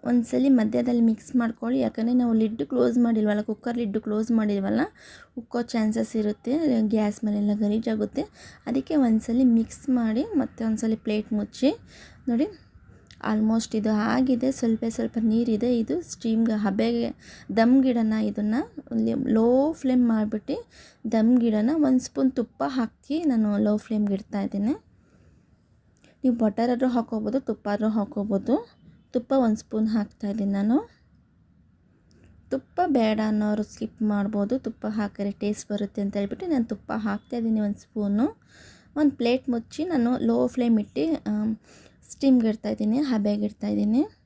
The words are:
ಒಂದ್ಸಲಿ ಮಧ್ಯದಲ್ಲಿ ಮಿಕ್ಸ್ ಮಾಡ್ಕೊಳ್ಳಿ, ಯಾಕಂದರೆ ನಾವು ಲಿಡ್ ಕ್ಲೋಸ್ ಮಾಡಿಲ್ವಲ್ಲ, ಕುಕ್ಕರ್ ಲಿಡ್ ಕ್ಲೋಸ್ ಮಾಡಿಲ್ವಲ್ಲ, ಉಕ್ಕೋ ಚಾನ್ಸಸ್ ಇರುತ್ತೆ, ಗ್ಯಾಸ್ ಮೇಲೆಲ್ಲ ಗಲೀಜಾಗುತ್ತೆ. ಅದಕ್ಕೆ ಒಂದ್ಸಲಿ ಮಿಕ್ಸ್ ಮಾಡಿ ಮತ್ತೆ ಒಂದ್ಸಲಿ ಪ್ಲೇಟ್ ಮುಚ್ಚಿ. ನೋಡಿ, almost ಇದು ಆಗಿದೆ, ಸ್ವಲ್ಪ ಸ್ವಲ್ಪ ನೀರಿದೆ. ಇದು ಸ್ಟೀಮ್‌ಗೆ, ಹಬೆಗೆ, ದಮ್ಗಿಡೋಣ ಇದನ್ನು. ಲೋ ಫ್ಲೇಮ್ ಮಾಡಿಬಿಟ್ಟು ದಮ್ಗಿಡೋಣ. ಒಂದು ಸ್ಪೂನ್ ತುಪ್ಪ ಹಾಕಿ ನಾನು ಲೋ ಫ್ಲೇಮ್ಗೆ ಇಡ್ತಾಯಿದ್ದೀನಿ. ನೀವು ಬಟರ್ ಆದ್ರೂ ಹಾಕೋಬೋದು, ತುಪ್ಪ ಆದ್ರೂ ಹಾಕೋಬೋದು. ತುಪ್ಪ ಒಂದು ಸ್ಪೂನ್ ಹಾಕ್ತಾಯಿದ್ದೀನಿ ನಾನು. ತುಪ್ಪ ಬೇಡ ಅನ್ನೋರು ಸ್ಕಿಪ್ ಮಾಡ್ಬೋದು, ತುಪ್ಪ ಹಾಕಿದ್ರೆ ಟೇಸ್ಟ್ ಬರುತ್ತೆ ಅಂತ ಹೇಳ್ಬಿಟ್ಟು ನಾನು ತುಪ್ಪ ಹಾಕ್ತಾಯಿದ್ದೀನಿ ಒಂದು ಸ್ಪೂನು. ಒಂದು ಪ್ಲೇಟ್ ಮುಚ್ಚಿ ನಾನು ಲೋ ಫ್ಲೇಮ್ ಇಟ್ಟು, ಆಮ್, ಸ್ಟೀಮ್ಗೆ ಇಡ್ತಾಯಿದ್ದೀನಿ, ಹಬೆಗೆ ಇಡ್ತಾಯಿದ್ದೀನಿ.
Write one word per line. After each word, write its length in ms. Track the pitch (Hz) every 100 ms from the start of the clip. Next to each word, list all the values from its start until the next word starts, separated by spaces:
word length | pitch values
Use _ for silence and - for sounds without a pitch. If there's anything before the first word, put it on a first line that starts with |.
ಒಂದ್ಸಲಿ 440 | 240 240 233 254 269
ಮಧ್ಯದಲ್ಲಿ 520 | 254 214 247 240 240
ಮಿಕ್ಸ್ 360 | 226 220 - 254
ಮಾಡ್ಕೊಳ್ಳಿ, 420 | 233 - 233 262
ಯಾಕಂದರೆ 340 | 226 - 226
ನಾವು 200 | 247 240
ಲಿಡ್ 280 | 226 220 226 294
ಕ್ಲೋಸ್ 260 | 254 247 240
ಮಾಡಿಲ್ವಲ್ಲ, 440 | 233 220 214 208
ಕುಕ್ಕರ್ 340 | 214 214 240 233
ಲಿಡ್ 220 | 226 208
ಕ್ಲೋಸ್ 300 | 214 214 220
ಮಾಡಿಲ್ವಲ್ಲ, 520 | 226 214 202 196 220 349 - - - - -
ಉಕ್ಕೋ 240 | 226 240
ಚಾನ್ಸಸ್ 540 | 233 233 214 220 220 226
ಇರುತ್ತೆ, 360 | 208 208 - 294 311 233
ಗ್ಯಾಸ್ 420 | 214 220 208 208
ಮೇಲೆಲ್ಲ 260 | 214 208 208
ಗಲೀಜಾಗುತ್ತೆ. 680 | 208 208 214 226 220 208 - 403 - - - -
ಅದಕ್ಕೆ 300 | 254 - 311
ಒಂದ್ಸಲಿ 480 | 247 220 - 233
ಮಿಕ್ಸ್ 440 | 262 226 220 - -
ಮಾಡಿ 360 | 247 226 220 440
ಮತ್ತೆ 300 | 359 226 -
ಒಂದ್ಸಲಿ 320 | 226 214 220 220
ಪ್ಲೇಟ್ 360 | - 214 208
ಮುಚ್ಚಿ. 380 | 208 202 - 269 466 - - - - -
ನೋಡಿ, 180 | 233 392 392 - - - - _ - 220
almost 460 | 214 220 226 - 220
ಇದು 140 | 214
ಆಗಿದೆ, 600 | 214 226 247 262 240 254
ಸ್ವಲ್ಪ 340 | 262 226 220 226
ಸ್ವಲ್ಪ 280 | 226 226 233
ನೀರಿದೆ. 580 | 220 226 233 214 240 240
ಇದು 240 | 220 320
ಸ್ಟೀಮ್‌ಗೆ, 540 | 330 - 226 220 226 220
ಹಬೆಗೆ, 460 | 202 196 226 240 233 - - - - 196
ದಮ್ಗಿಡೋಣ 560 | 226 269 262 233 220 214 214
ಇದನ್ನು. 300 | 208 214 233 453 311 - 226 220 226 - 214
ಲೋ 360 | 233 254 285
ಫ್ಲೇಮ್ 360 | 311 262 254 240
ಮಾಡಿಬಿಟ್ಟು 480 | 220 214 214 - 370 - - - _ 220
ದಮ್ಗಿಡೋಣ. 580 | 220 226 254 233 214 226 320 277
ಒಂದು 120 | 254
ಸ್ಪೂನ್ 340 | - - 269
ತುಪ್ಪ 300 | 262 226 _ 277
ಹಾಕಿ 580 | 254 226 _ - 302
ನಾನು 340 | 330 233 214 202
ಲೋ 180 | 208 214
ಫ್ಲೇಮ್ಗೆ 380 | - 220 208
ಇಡ್ತಾಯಿದ್ದೀನಿ. 600 | 196 - 202 196 202 214 381 _ _ _ _ _ _ _ _ _ _ _ _ _ _
ನೀವು 100 | 262 233
ಬಟರ್ 340 | 220 202 240
ಆದ್ರೂ 180 | 247 254
ಹಾಕೋಬೋದು, 520 | 240 226 220 214 269
ತುಪ್ಪ 280 | - 208 208
ಆದ್ರೂ 200 | 208 220
ಹಾಕೋಬೋದು. 680 | 220 196 - 202 196 202 311 480 _ - - _
ತುಪ್ಪ 200 | 254 240
ಒಂದು 240 | 269 233 220
ಸ್ಪೂನ್ 320 | - 220 220
ಹಾಕ್ತಾಯಿದ್ದೀನಿ 640 | 220 208 _ 202 214 202
ನಾನು. 240 | 196 208 269 466 _ _ _ _ _ _ _ _ _ _ _ _ - - - -
ತುಪ್ಪ 300 | 269 _ - 359
ಬೇಡ 340 | 262 220 214 214
ಅನ್ನೋರು 360 | 214 208 214
ಸ್ಕಿಪ್ 400 | 214 - 214 -
ಮಾಡ್ಬೋದು, 560 | 214 208 202 208 202 262
ತುಪ್ಪ 280 | 226 - 214
ಹಾಕಿದ್ರೆ 440 | 214 202 - 202
ಟೇಸ್ಟ್ 420 | 202 202 214 -
ಬರುತ್ತೆ 300 | 202 202 -
ಅಂತ 140 | 202 202
ಹೇಳ್ಬಿಟ್ಟು 300 | 202 - 359
ನಾನು 180 | 277
ತುಪ್ಪ 280 | 226 202 -
ಹಾಕ್ತಾಯಿದ್ದೀನಿ 680 | 220 208 208 _ 240 226 220
ಒಂದು 200 | 208 202
ಸ್ಪೂನು. 420 | - 220 202 202 302 - _ - - - _ 285
ಒಂದು 200 | 302 -
ಪ್ಲೇಟ್ 280 | 233 254 262
ಮುಚ್ಚಿ 360 | 240 - -
ನಾನು 340 | 349 302 233 254 226
ಲೋ 200 | 233 247
ಫ್ಲೇಮ್ 340 | 254 240 226
ಇಟ್ಟು, 240 | 208 254 320 320 208
ಆಮ್, 260 | 214 214 220 _ - - _ -
ಸ್ಟೀಮ್ಗೆ 380 | - 277 254 220
ಇಡ್ತಾಯಿದ್ದೀನಿ, 500 | 214 208 214 214 247
ಹಬೆಗೆ 460 | 294 220 208 208
ಇಡ್ತಾಯಿದ್ದೀನಿ. 580 | 208 - 208 208 208 233 403 _